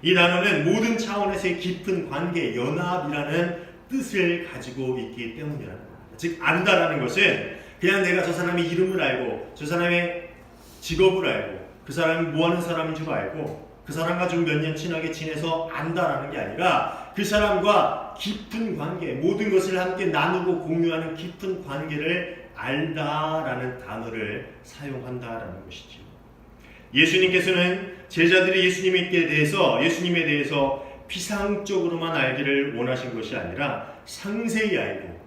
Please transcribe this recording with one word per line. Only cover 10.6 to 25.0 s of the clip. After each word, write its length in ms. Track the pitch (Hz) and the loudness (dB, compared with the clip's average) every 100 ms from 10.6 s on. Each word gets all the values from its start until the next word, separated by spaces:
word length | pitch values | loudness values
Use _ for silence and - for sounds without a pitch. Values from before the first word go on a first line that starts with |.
| - - | -20 -14
직업을 460 | - 165 190 185 147 | -6 4 6 6 0
알고, 320 | 107 - - - - | 0 -4 -8 -14 -18
그 80 | - | -8
사람이 360 | 139 160 165 160 | 0 2 2 0
뭐 220 | 151 170 | 2 2
하는 100 | 175 | 2
사람인 340 | 170 165 160 | 0 -2 -2
줄 160 | 156 156 | -4 -4
알고, 600 | - 147 156 - - - - | -4 -4 -6 -8 -8 -14 -20
그 80 | - | -10
사람과 360 | 151 165 175 175 | -4 0 0 0
좀 160 | 170 | 2
몇 160 | 160 151 | 2 2
년 160 | 160 151 | 0 -2
친하게 340 | 160 160 160 | -4 -4 -4
지내서 580 | 151 156 151 165 165 - | -6 -6 -4 -2 -2 -2
안다라는 580 | - 160 170 175 - - | -4 -2 0 0 0 -4
게 80 | 143 | -6
아니라 720 | - - 180 - - - - | -6 0 2 4 0 -6 -10
그 100 | - | -4
사람과 880 | 202 208 214 196 196 208 - - - - | 2 2 4 4 6 6 6 0 -8 -8
깊은 580 | 202 208 - 226 226 156 | -6 -6 -6 -4 -4 -2
관계, 380 | 147 180 151 | -4 -4 -4
모든 360 | 127 165 196 208 | 0 2 2 4
것을 280 | 190 185 185 | 4 4 0
함께 280 | 185 185 185 | 0 0 2
나누고 540 | 147 160 180 175 170 | 2 2 2 2 0
공유하는 540 | 156 165 170 160 160 - | 0 2 2 0 -4 -6
깊은 480 | 180 - 196 185 | -10 -8 -4 -4
관계를 840 | 139 147 156 151 156 180 - - - | -4 -6 -4 -2 0 0 -2 -10 -14
알다라는 1200 | - 127 143 160 127 143 156 156 160 135 127 127 123 | -10 -4 -2 -2 -2 -2 0 0 -2 -2 -4 -4 -8
단어를 760 | - 113 113 113 104 101 - - | -10 -8 -8 -6 -6 -6 -10 -16
사용한다라는 1000 | - - 143 127 | -20 -14 -10 -8